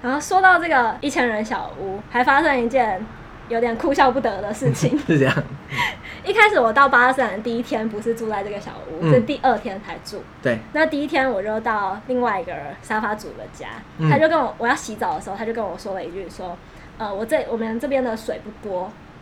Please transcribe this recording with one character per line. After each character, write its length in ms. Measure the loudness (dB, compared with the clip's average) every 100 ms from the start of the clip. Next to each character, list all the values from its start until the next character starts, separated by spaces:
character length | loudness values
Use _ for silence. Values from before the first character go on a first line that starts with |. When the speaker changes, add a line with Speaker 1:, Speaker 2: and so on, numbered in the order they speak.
Speaker 1:
然 100 | -2
后 80 | -4
说 220 | 2 6
到 160 | 8 6
这 100 | 4
个 280 | 4 4 0
一 80 | -2
千 200 | 0 0
人 180 | 0 -2
小 260 | -4 -6 -8
屋， 200 | -8 -8 -4
还 140 | 2
发 180 | 6 6
生 180 | 4 2
一 80 | 2
件 320 | 2 2 0 -6 -12 -18 -18 -4
有 100 | 0
点 160 | 0 0
哭 180 | 0
笑 160 | 4 4
不 100 | 4
得 220 | -2 -4
的 100 | -6
事 200 | -2 -2
情。 260 | 0 0 0
Speaker 2:
<laughs> 80 | 2
是 140 | 4
这 60 | 4
样。 180 | 2 -4 -12 -8 -4 -4 -6 -16 -10 -2
Speaker 1:
一 80 |
开 160 | 4 6
始 100 | 6
我 140 | 4
到 160 | 6 6
巴 160 | 6 6
勒 80 |
斯 80 | 4
坦 120 | 0
的 40 | -2
第 180 | -4 -4
一 60 |
天 260 | -2 -2 -2
不 140 | -4
是 140 | -4 -4
住 120 | -4
在 160 | -4
这 60 | -4
个 100 | -8
小 120 | -10 -14 -10
屋， 80 | -2
Speaker 2:
嗯。 120 | 4
Speaker 1:
是 80 | 4
第 180 | 4 2
二 120 | 2 2
天 200 | -2 -10 -10
才 100 | -12
住。 200 | -12 -14 -14 -4
Speaker 2:
对。 160 | -2 -2 -2
Speaker 1:
那 100 | 0
第 200 | 0 0
一 20 | 0
天 260 | 0 0
我 120 | 0
就 160 | -2 -2
到 400 | -2 -2 -2 -6 -2
另 120 | 0
外 220 | 0 -2
一 20 |
个 80 | -4 -8 -10 -14
沙 180 | -4 -2
发 140 | -2
主 140 | -4 -8 -12
的 60 | -14
家， 140 | -14 -14 -14 -16 -2
Speaker 2:
嗯。 100 | 2
Speaker 1:
他 80 | 4
就 100 | 4
跟 120 | 4
我， 120 | 0 -2
我 100 | 0
要 60 |
洗 220 | 0 -4 -4
澡 180 | -4
的 80 | -4
时 80 | -6
候， 60 | -8
他 100 | -6
就 80 |
跟 100 | -4
我 140 | -6 -8
说 160 | -8
了 100 | -8
一 60 | -8
句 180 | -10 -12
说 300 | -10 -12 -12 -16 -20 -20 -10
，“呃， 160 | -8
我 100 | -6
这， 220 | -2 -2 0
我 80 | -4
们 240 | -4 -4
这 80 | -2
边 160 | 0
的 140 | 0 -4
水 240 | -6 -8
不 240 | -10 -14 -8
多， 240 | -6 -6 -12 -20 -20